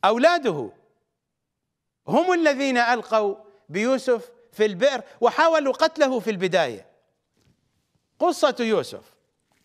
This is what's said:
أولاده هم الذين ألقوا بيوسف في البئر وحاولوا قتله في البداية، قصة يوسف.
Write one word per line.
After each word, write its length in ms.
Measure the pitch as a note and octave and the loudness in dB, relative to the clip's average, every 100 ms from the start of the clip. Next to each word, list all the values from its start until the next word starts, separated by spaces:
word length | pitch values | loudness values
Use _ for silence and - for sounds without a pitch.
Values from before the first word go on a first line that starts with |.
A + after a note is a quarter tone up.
| F#3+ | 0
أولاده 640 | A#3 D4+ F4 C4 D3+ G#2+ - _ _ _ _ _ _ _ _ _ _ _ _ - | 2 2 2 -2 -6 -8 -14 _ _ _ _ _ _ _ _ _ _ _ _ -2
هم 260 | A3 F4+ | 0 2
الذين 440 | F4+ D#4 C4+ C#4 B3 | 2 2 0 0 0
ألقوا 580 | A#3 A#3+ G#3+ A3 G#3 G3 - _ _ | 0 0 0 -2 0 -6 -14 _ _
بيوسف 640 | D#3+ A#3 C4 C4 A#3 - _ _ | -4 -2 -2 0 -4 -4 _ _
في 140 | - G#3+ | -2 -2
البئر 380 | F3+ C4+ C4 - - | 0 0 -2 -10 0
وحاولوا 520 | A#3 - E4 D#4+ C#4 | 0 4 2 2 0
قتله 460 | B3+ D#4+ D#4 C#4 B3+ | 0 -2 2 0 0
في 120 | G#3+ | -4
البداية، 540 | G3 F#3 F3+ D3 G#2 - _ _ _ _ _ _ _ _ _ _ _ _ _ | -4 0 0 0 -6 -18 _ _ _ _ _ _ _ _ _ _ _ _ _
قصة 360 | E4+ E4 D4 B3+ | -2 2 0 0
يوسف. 540 | A3+ G3+ C3 - _ _ _ _ _ _ | -2 -2 -4 -14 _ _ _ _ _ _